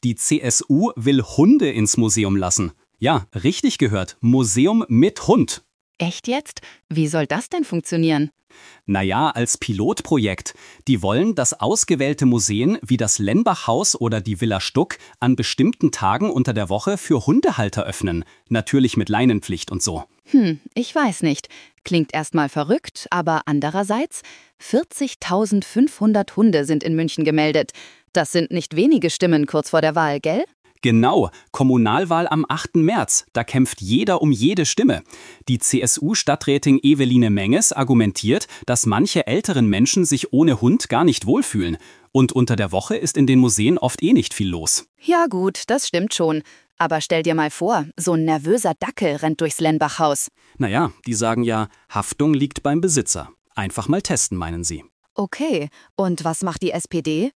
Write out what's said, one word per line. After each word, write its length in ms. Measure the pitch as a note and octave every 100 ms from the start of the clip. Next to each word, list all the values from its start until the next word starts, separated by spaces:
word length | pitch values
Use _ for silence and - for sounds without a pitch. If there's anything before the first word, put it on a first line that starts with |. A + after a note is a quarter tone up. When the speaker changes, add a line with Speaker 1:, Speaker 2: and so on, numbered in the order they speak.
Speaker 1:
Die 140 | B2+ A2
C 240 | - D3+
S 240 | B2+ A#2 -
U 220 | C#3+ A3+ -
will 260 | A#2 C#3
Hunde 480 | A#2 - E3 C#4+ F3
ins 260 | A2+ G#2+ -
Museum 380 | A2+ G#2+ G2+
lassen. 380 | G2 F#2 - F2+ - _ _
Ja, 280 | A#2+ D3+ F#2 G#2+
richtig 340 | G#2 F#3 C#4 -
gehört. 380 | B2+ G#2 F2+ -
Museum 640 | A#2 C3 A#2+ B2 D#3 A3+ A3
mit 400 | A#2+ F3 - -
Hund. 340 | A3 D3+ - _ _ _ _
Speaker 2:
Echt 280 | E3+ - -
jetzt? 360 | C4 D4+ - - - _
Wie 180 | D#3+ D3+
soll 200 | E3 C#3+
das 220 | D#3+ -
denn 140 | F4+
funktionieren? 680 | D4 E3+ - E3+ E3 D3+ D3 _ _ - - -
Speaker 1:
Na 160 | - G2
ja, 280 | F#2+ G2 D3+
als 280 | - A#2+ -
Pilotprojekt. 960 | - G2+ G#2+ G#2 - D3+ G#2+ F#2 - - - - -
Die 140 | A#2+
wollen, 340 | F#2+ A2+ G3+ G3
dass 240 | B2 -
ausgewählte 680 | A2 A3 - D#3+ C#3 D3 C3+
Museen 520 | A#2+ G#2 G#2 C3+ G#3+
wie 140 | - B2
das 240 | A2 -
Lenbach-Haus 760 | G2+ B2 A#3 F3+ - A#2 G3+
oder 260 | - A#2 G#2+
die 200 | G2+ G2
Villa 180 | A#2 G2
Stuck 380 | - - - - - _
an 160 | A#2+ B2
bestimmten 560 | A2+ - E3 - G2+
Tagen 380 | - F#2+ A#2 G#3
unter 220 | C3+ B2+
der 160 | G#2+ F#2+
Woche 300 | G2+ - G3
für 280 | - C#3+ A#2+
Hundehalter 580 | A3 - G3 G#2 -
öffnen. 400 | - F#2+ G2 E2+ - _ _
Natürlich 480 | A#2 - C#3 B2 -
mit 120 | G2+
Leinenpflicht 600 | G#2 B2 G#2+ - F2+ -
und 120 | F#2
so. 220 | - E2 - _
Speaker 2:
Hm, 340 | _ C#4 G3+ D#3 -
ich 180 | - B3
weiß 300 | D#4+ C4+ F#3
nicht. 260 | E3 C#3+ - - - _
Klingt 280 | - F3 D3+
erstmal 360 | - D3+ E3 C#3+
verrückt, 580 | - D3 C4 - - -
aber 320 | F3 E3 D#3 -
andererseits, 760 | D3 C#3 E3+ G3+ G#3+ D#4 - - - _ _
vierzigtausendfünfhundert 1800 | - A#3+ F4 - B3+ - - F3+ G#3+ G3+ - A3 C#4 - G#3+ G#3 G3 -
Hunde 280 | A3 E3
sind 180 | C#3+ D3+
in 140 | - D#3+
München 280 | E3 -
gemeldet. 460 | D#3 D#3 D3+ D3+ C3+ - - - _
Das 200 | - D3+
sind 180 | F3 E3
nicht 240 | F3 -
wenige 360 | D#3+ A#3+ D4 E3
Stimmen 360 | - F3+ D#3+ D3
kurz 240 | D#3 D3+
vor 100 | E3
der 140 | D#3
Wahl, 240 | D#3 D#3 C#3+
gell? 260 | D3+ F3+ F4 _ _ _
Speaker 1:
Genau, 480 | B2+ A2+ A#2+ F#3 G2 - _
Kommunalwahl 760 | - C3 B2+ A2 B2 F#3 E3 E3+
am 200 | D#3 D3+
achten 340 | D#3 - E3+
März. 440 | D#3+ A3 A#2 - -
Da 100 | -
kämpft 380 | A#2 C3+ C3 -
jeder 400 | F#2 B2 G#3 F3+
um 100 | D3+
jede 320 | B2 C3 G3
Stimme. 380 | D3+ - C4+ E2+ - - - - -
Die 120 | B2
C-S-U-Stadträtin 1200 | - C3 B2 - D3 A3 - C#3+ - C#3+ D3 C3+
Eveline 460 | C#3 D3 C3 B2 A2+
Menges 460 | G2+ G2 D3 A3+
argumentiert, 720 | - C3 B2 G#2+ - G#2 D#3+ - -
dass 220 | - B2 A2+
manche 400 | G#2 G3 F3+ C3
älteren 400 | C#3+ G#3+ D3+ A2+
Menschen 400 | G2 - - E3+
sich 260 | C#3+ -
ohne 300 | B2+ E3 B2+
Hund 260 | A#2+ G#3+ -
gar 160 | A#2+
nicht 220 | E3+ A#2+ F#2+
wohlfühlen. 500 | F#3+ - G#2+ F2 E2 - - _
Und 200 | C3+ B2+
unter 240 | C3 B2 A2
der 160 | G2+
Woche 240 | F#2 - G#3+
ist 200 | E3+ -
in 120 | C3+
den 100 | C3
Museen 400 | B2+ G#2 G#2+ F3
oft 240 | B2+ -
eh 100 | F3
nicht 220 | B3+ G2+
viel 140 | - G#2
los. 380 | E3+ D3+ - - _
Speaker 2:
Ja 260 | - E4+ E4+
gut, 360 | F#3+ F#3+ F#3+ -
das 180 | B3 -
stimmt 260 | E3+ G3
schon. 300 | - E3 D#3 D3+ - _ _
Aber 240 | E3 D#3+
stell 220 | - E3+
dir 140 | E3 D#3+
mal 140 | D3+
vor, 360 | - F3 A3+ D3+ -
so 180 | F3
ein 100 | E3
nervöser 480 | D#3+ D#3 D3+ A#3 G3 D#3+
Dackel 340 | - - F3+ C#3+
rennt 240 | D#3+ D#3
durchs 200 | D#3+ -
Lenbach-Haus. 680 | D#3+ D#3 D3+ - D#3+ C#3+ - _ _ -
Speaker 1:
Na 80 | A#2+
ja, 260 | A2 E3 - -
die 80 |
sagen 300 | A2 A2+ A#2
ja, 240 | A#2 A2 G#2+ _ _
Haftung 460 | - G2+ - D3
liegt 300 | D3 C#3 -
beim 160 | C#3+ D3+
Besitzer. 500 | F3+ D3 G#2 - C#2+ _ _
Einfach 320 | - G2 - G#2
mal 160 | E3+
testen, 340 | - C#3 - F#2
meinen 280 | E2 E2
sie. 200 | E2+ E2 - _ _
Speaker 2:
Okay, 540 | - G3+ - D#4 G#3 D3 _ _
und 300 | - F#3+ F3
was 180 | E3 D#3+
macht 200 | F#3+ D#3
die 100 | F3+
S 160 | E3+ -
P 140 | E3+
D? 280 | D#3 D#3 A#3+